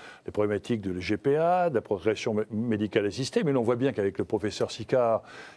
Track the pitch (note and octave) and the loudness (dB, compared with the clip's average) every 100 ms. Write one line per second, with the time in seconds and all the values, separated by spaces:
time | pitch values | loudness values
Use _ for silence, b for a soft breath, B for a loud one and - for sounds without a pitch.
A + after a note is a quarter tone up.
0 | B B - - G#2 G2+ - A#2 G2 F2+ | B B -10 -2 0 0 -2 -4 -2 -6
1 | F2 G#2+ C#3 D3 E3+ F3+ F3 A#2 - G2+ | -2 -2 2 2 2 2 2 0 0 -2
2 | A2+ G#2 B2 G#2+ G#2+ G#2+ A#2+ G#2+ G#2 A2+ | 0 0 0 -2 -2 -4 0 0 2 2
3 | G2+ F2+ C3+ A#3+ E3+ C3+ A2+ A#2+ C3+ A2 | 0 -2 -2 0 2 2 2 2 0 0
4 | G2 F#2+ G2 G#2+ G#2+ - A2+ - A2 C3 | -2 0 -2 0 -2 -2 -4 -4 0 2
5 | A#2 G#2+ B B B | 4 2 B B B